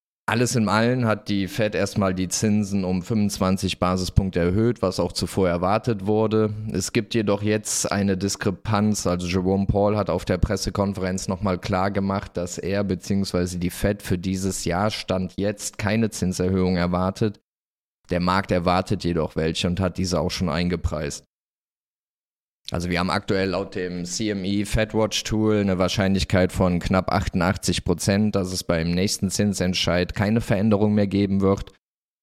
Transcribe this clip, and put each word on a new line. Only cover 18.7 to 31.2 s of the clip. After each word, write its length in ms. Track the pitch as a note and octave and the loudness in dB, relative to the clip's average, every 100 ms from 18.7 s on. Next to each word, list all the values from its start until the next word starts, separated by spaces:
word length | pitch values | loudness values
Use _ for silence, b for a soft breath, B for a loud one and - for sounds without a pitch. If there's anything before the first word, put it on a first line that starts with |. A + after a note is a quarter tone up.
| F2+ F#2+ G2+ | 2 0 -2
jedoch 320 | F2 E2+ D#2 - | 0 0 -2 0
welche 320 | D#2+ E2 F#2 | -2 0 -2
und 140 | F2 | 0
hat 160 | F#2 - | -2 -2
diese 240 | F#2 E2+ | -2 0
auch 100 | E2+ | -2
schon 160 | - F2+ | -2 -2
eingepreist. 800 | D2+ F2+ F2 - D#2 D2+ - - _ _ _ _ _ _ _ _ _ _ _ _ _ - | 0 0 -2 -4 -4 -6 -8 -14 _ _ _ _ _ _ _ _ _ _ _ _ _ -8
Also 180 | - F2 | -4 -2
wir 100 | E2+ | 0
haben 100 | F#2 | 0
aktuell 400 | G2 - G2 F#2+ | -2 0 0 0
laut 260 | F2+ G2 G2+ | -2 -4 -6
dem 300 | F2+ F2+ F2 | -6 -6 -8
C 240 | - G#2+ | -4 -4
M 160 | G2+ F#2+ | -4 -2
E 180 | G2+ | -2
Fedwatch 640 | G2 - A2 G#2+ G#2+ - - | 0 0 0 0 0 -2 -2
Tool 320 | A2 G#2+ G#2+ | 0 2 4
eine 220 | G2 F#2 | 2 2
Wahrscheinlichkeit 720 | F#2 - F#2+ G2 - F#2+ F2+ | 0 2 2 2 2 2 2
von 260 | - F#2 F2 | 2 2 2
knapp 320 | - F#2+ - | 0 0 2
achtundachtzig 720 | G2 - F#2+ F2 G2 - F2 | 0 0 0 0 0 -2 -2
Prozent, 540 | - E2+ - G2+ G#2+ G2 | -2 -2 2 2 2 0
dass 160 | F#2 | -2
es 100 | F#2 | -4
beim 280 | - E2+ E2 | -2 0 0
nächsten 380 | F2 G2 - G2 | 0 0 0 -2
Zinsentscheid 840 | - G#2 F#2 F2+ F2 - F2 F2+ - | 0 0 0 0 0 0 0 0 0
keine 240 | G#2 A2+ | 0 0
Veränderung 540 | - G2+ A2 G#2 G#2+ | 0 0 2 2 4
mehr 140 | G#2 G2+ | 2 2
geben 340 | G2 | 2